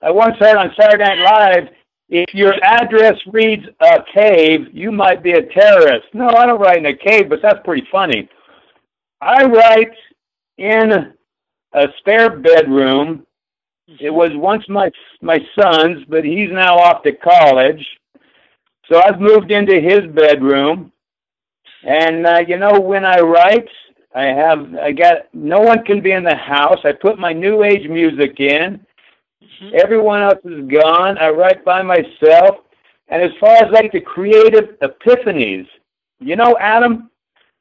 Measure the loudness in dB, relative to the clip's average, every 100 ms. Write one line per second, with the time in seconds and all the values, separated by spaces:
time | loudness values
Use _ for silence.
0 | -4 0 -2 2 2 2 0 0 2 2
1 | 0 0 2 2 2 0 -2 _ _ _
2 | _ -6 -6 -2 0 2 2 0 0 2
3 | 2 0 -4 -4 -2 -4 -10 -2 0 0
4 | 0 0 2 2 2 0 -4 -12 -10 -4
5 | -2 -2 -2 -2 -2 2 4 6 4 0
6 | -6 -6 -2 2 2 2 2 0 -2 -6
7 | 0 0 0 -2 -2 -2 -4 -8 -6 -6
8 | -4 -6 -8 _ _ _ _ _ _ _
9 | _ _ -2 0 2 4 4 4 0 -8
10 | _ _ _ _ _ -12 -4 -2 0 -2
11 | -4 _ _ _ _ _ _ -4 -4 -4
12 | -2 0 0 0 2 2 2 0 0 -2
13 | -4 -8 -16 _ _ _ _ _ _ _
14 | -8 -2 -2 -2 -4 -4 -6 -6 -6 -8
15 | _ _ -6 -4 -4 -2 0 2 0 -4
16 | -8 -6 -4 -6 -6 -4 0 4 2 2
17 | -2 -4 2 4 4 4 0 -2 -10 -20
18 | _ _ _ _ _ _ _ _ -2 2
19 | 2 2 2 2 2 -2 0 0 0 -2
20 | -2 0 0 2 0 -2 -2 -6 -10 _
21 | _ _ _ _ _ _ _ _ -4 -2
22 | -2 -2 0 0 -2 -2 0 0 0 -2
23 | 0 2 2 2 2 2 -4 -14 _ _
24 | _ -8 -4 -2 -2 -2 -6 -10 -8 0
25 | 0 0 -4 -14 -4 0 2 0 -2 -4
26 | -2 -4 -2 -4 -4 -4 0 0 -2 -4
27 | -4 -4 -6 -6 -2 0 0 0 -4 -4
28 | -4 -2 -6 -4 -4 -2 -4 -10 _ _
29 | _ _ _ _ _ _ -6 -2 0 0
30 | 0 0 -2 -2 -6 -16 -4 0 2 0
31 | -2 -2 -2 0 0 0 -2 -4 -2 -4
32 | -4 -2 2 4 4 0 _ _ _ _
33 | _ -6 -6 -2 4 4 4 2 0 -4
34 | -10 -10 0 2 4 2 0 -6 -10 -6
35 | -2 0 -2 -6 -6 -8 -14 _ _ _
36 | _ _ -10 -2 0 0 0 0 -2 -4
37 | -10 _ _ _ _ _